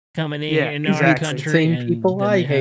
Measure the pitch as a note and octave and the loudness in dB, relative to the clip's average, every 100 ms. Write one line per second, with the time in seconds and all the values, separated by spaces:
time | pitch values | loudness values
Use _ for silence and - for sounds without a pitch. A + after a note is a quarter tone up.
0 | _ - D#3 D3 C3+ D#3 C3 C#3+ D3+ - | _ -6 -6 -4 -2 0 0 -2 -2 2
1 | C#3+ - D#3 C#3+ D#3 D#3+ D#3+ E3 B2 F3 | 2 2 0 -4 0 2 2 0 -2 0
2 | F#3+ F#3+ G3+ G3+ D3 C#3 | 0 0 0 0 2 0